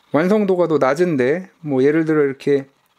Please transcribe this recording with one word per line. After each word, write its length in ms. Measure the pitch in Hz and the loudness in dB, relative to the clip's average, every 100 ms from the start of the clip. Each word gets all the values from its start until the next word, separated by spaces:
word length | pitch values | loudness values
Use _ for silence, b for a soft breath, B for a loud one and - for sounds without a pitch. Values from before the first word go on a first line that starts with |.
| _ | _
완성도가 540 | 139 180 214 202 185 170 | -2 0 0 0 0 0
더 120 | 151 | 0
낮은데 720 | 131 143 180 151 123 165 185 _ | 0 0 0 0 0 -2 -6 _
뭐 240 | 156 131 | -6 0
예를 220 | 135 156 160 | 2 2 0
들어 180 | 156 | 0
이렇게 420 | 139 131 - 139 135 _ _ | 0 -2 -2 -2 -4 _ _